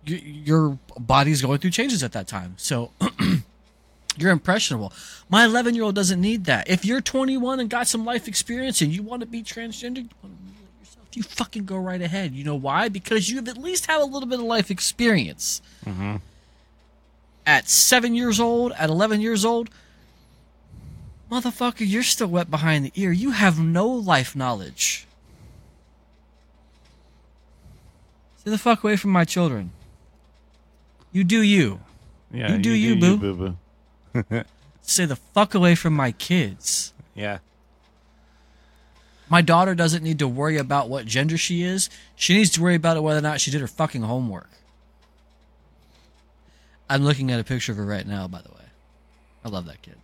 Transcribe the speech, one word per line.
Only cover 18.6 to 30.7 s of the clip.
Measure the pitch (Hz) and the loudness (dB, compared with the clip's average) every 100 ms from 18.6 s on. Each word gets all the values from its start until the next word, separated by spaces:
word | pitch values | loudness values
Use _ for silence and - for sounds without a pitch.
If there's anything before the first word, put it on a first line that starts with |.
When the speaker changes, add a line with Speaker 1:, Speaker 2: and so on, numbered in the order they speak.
| 247 | 0
Speaker 1:
at | - 156 | 0 0
eleven | 160 214 214 | 2 2 2
years | 220 220 | 0 2
old, | 220 233 233 - _ - _ _ _ _ _ _ _ - - - - - - | 2 0 -2 -12 _ -20 _ _ _ _ _ _ _ -20 -20 -18 -20 -20 -6
motherfucker, | 240 247 - 247 - 214 | -4 -4 -2 -4 -2 -2
you're | 208 | 0
still | 247 - 208 | 0 0 0
wet | 175 170 | -2 -2
behind | 156 160 151 | -2 2 0
the | 135 - | 0 -2
ear. | 190 | 0
You | 175 262 | 0 0
have | 214 202 160 | 2 2 4
no | 165 170 214 | 2 2 0
life | 254 196 151 123 139 | 0 2 2 2 -4
knowledge. | 127 110 82 - - - - _ _ - - - - _ _ _ _ _ _ _ _ _ _ _ _ _ _ _ _ _ _ _ - - - _ _ _ _ _ | -2 -4 -6 -4 -4 -4 -12 _ _ -20 -20 -20 -20 _ _ _ _ _ _ _ _ _ _ _ _ _ _ _ _ _ _ _ -20 -20 -20 _ _ _ _ _
Stay | 208 | -2
the | 214 | 0
fuck | 240 226 | 2 0
away | 208 202 | 0 0
from | 202 | 2
my | 185 | 2
children. | 170 180 170 117 87 - - _ _ _ _ _ _ _ _ | 2 2 0 0 -6 -12 -20 _ _ _ _ _ _ _ _